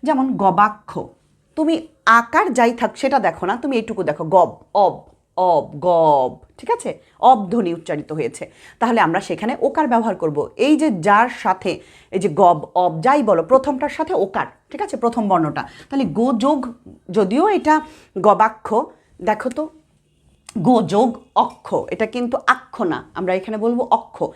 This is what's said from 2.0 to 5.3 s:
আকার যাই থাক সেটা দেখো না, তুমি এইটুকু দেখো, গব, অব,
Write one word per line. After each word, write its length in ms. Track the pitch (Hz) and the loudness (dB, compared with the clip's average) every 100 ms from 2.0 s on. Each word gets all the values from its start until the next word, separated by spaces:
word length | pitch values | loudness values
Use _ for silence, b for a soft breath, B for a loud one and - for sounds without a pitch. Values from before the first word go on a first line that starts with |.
| - 233 | 2 2
আকার 260 | 233 311 392 247 | 4 0 0 2
যাই 160 | 233 240 | 2 2
থাক 120 | 226 - | -6 -2
সেটা 160 | 269 269 190 | 0 0 0
দেখো 160 | 165 180 | -2 -6
না, 40 | 233 | -4
তুমি 100 | 285 254 | -2 -4
এইটুকু 220 | 220 214 165 | -4 -6 -4
দেখো, 140 | 151 160 | -4 2
গব, 140 | 185 170 - _ 202 | 4 4 0 _ 0
অব, 80 | 190 - - _ _ | 0 0 -18 _ _